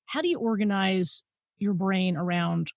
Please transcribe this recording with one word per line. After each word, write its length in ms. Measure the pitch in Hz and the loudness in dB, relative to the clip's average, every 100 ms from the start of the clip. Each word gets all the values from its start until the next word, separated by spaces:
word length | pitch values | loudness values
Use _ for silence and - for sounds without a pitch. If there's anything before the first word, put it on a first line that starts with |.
| - | -8
How 160 | 285 | -2
do 60 | 349 | 0
you 120 | 320 | 0
organize 840 | 226 208 208 196 190 185 180 - - _ _ - | 0 0 2 2 2 2 0 -4 -12 _ _ -4
your 120 | 202 | -2
brain 420 | 180 190 190 185 165 | 0 2 2 0 0
around 560 | 175 175 170 170 156 | 0 0 0 0 -4